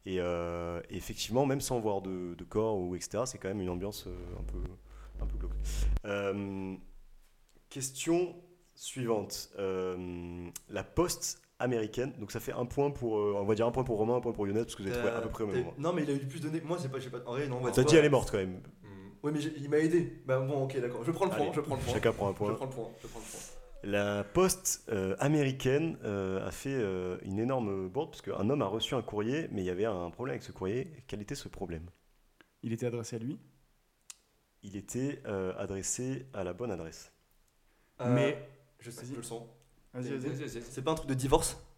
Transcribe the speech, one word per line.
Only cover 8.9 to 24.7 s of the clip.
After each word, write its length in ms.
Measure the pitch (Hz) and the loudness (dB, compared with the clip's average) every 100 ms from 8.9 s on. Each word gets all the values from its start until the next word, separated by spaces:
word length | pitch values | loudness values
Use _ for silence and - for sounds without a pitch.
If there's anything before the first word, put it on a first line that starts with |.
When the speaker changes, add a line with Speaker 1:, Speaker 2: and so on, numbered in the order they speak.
| 135 117 110 98 - - - | -4 2 2 2 -8 -8 -2
Speaker 1:
Euh, 920 | 98 92 92 90 90 87 87 87 87 - - | 0 0 0 -2 -4 -6 -6 -8 -10 -12 -8
la 140 | 98 | -8
Poste 580 | 95 - 175 - - - _ _ | -4 0 0 0 -6 -8 _ _
américaine. 540 | 123 120 107 113 131 - | 0 2 0 -2 -4 -4
Donc, 120 | 104 | -8
ça 80 | 117 | -6
fait 120 | 117 | -6
un 140 | 123 120 | -4 -2
point 260 | - 143 | 2 0
pour, 260 | 139 120 107 | 2 0 2
euh, 160 | 104 101 | 2 2
on 80 | 101 | 2
va 100 | 107 | 4
dire 100 | 117 | 4
un 60 | |
point 120 | 120 | 2
pour 140 | 123 107 | 0 2
Romain, 200 | 110 123 | 4 2
un 40 | |
point 120 | 120 | 0
pour 120 | 104 101 | 0 0
Younes, 100 | 104 | 2
parce 120 | 117 - | 0 -4
que 80 | |
vous 60 | 98 | -2
avez 80 | 123 | 0
trouvé 140 | 120 | 0
à 80 | 117 | 0
peu 80 | 113 | -4
près 140 | - 107 | -2 0
au 20 | |
même 80 | 123 | 0
Speaker 2:
T'as, 60 | |
Speaker 1:
moment. 100 | - 143 | -2 -2
Speaker 2:
non, 160 | 156 | -2
mais 100 | 180 | 0
il 60 | 139 | 0
a 40 | |
eu 60 | 139 135 | 0 -2
plus 140 | 160 | -6
de 80 | 156 | -4
nez. 120 | 160 | -4
Moi, 160 | 147 175 | -2 -4
c'est 100 | 131 | -2
pas, 80 | 135 | -6
j'ai 100 | 123 | -6
pas, 100 | 120 117 | -8 -4
en 60 | |
vrai, 160 | 123 147 | -4 -2
non, 100 | 123 | 0
on 40 | |
va 100 | 123 | 2
Speaker 1:
T'as 100 | 113 | 6
Speaker 2:
dire 40 | 139 | 10
Speaker 1:
dit, 60 | |
Speaker 2:
quoi. 60 | 160 | 10
Speaker 1:
elle 60 | 147 | 10
est 40 | |
morte, 200 | 135 101 | 6 4
quand 60 | 104 | 0
même. 240 | 95 92 - - | 0 -4 -12 -18
Speaker 3:
Hmm. 260 | - 98 95 - | -16 -16 -16 -4
Speaker 2:
Oui, 80 | 147 | -2
mais 60 | 156 | 0
j'ai, 120 | 147 - | -2 -4
il 120 | 143 | 2
m'a 80 | 147 | 4
aidé. 420 | 160 170 - - - | 6 6 2 -4 0
Bah, 140 | 131 | 2
bon, 240 | 135 143 131 | 2 0 0
ok, 140 | 135 | 0
d'accord. 240 | 123 120 | -2 -2
Je 80 | 120 | -2
prends 140 | 165 190 | 2 2
le 60 | |
point, 80 | - - | 4 2
Speaker 1:
Allez, 80 | 151 | 0
Speaker 2:
je 60 | |
prends 140 | 143 135 | 0 -2
le 60 | |
point. 120 | 117 | 2
Speaker 1:
chacun 180 | 135 117 | 4 4
prend 180 | 110 101 | 6 0
un 40 | |
point. 160 | 92 104 | 2 0
Speaker 2:
Je 40 | 110 | 0
prends 100 | 131 | -2
le 60 | |
point, 180 | 127 113 - | -4 -8 -10
je 60 | - | -14
prends 120 | 117 | -12
le 60 | 110 | -12
point. 140 | - - - - - 101 | -12 -12 -14 -16 -10 0
Speaker 1:
La 380 | 101 101 101 | 2 4 2
poste, 600 | 98 - 185 - - | 2 4 4 4 -2